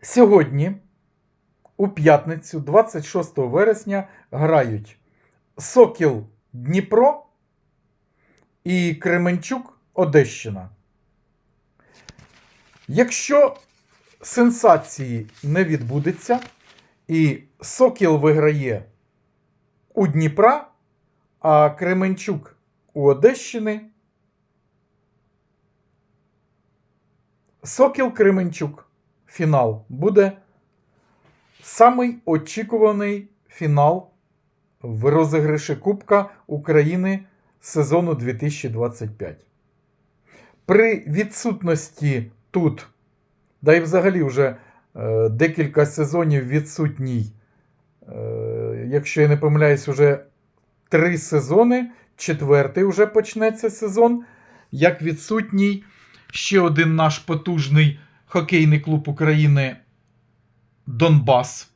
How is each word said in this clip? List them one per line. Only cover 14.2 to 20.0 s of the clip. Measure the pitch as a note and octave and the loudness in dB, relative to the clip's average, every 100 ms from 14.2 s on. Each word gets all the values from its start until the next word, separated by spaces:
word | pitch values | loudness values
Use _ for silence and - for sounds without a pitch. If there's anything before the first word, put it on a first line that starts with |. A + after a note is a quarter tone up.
сенсації | - - A#3+ A#3 A3+ D#3+ - - C3 A#2+ G#2+ - | -8 2 2 4 4 4 2 -12 -8 -8 -10 -12
не | C#3+ D#3+ | -4 -2
відбудеться | F3+ D#3 A#2+ C#3 D3 F3 - A#3+ B3+ _ _ _ _ _ _ | 0 -2 -4 -4 -4 -6 -2 -4 -4 _ _ _ _ _ _
і | D#3+ D#3 - _ _ | 0 0 0 _ _
"Сокіл" | - - B3+ B3 F3+ D3+ | -12 2 2 4 2 4
виграє | D3+ D3+ D3+ D3+ C3 G#2 G2+ _ _ _ _ _ _ _ _ _ _ | 2 4 2 0 -4 -6 -8 _ _ _ _ _ _ _ _ _ _
у | - | -2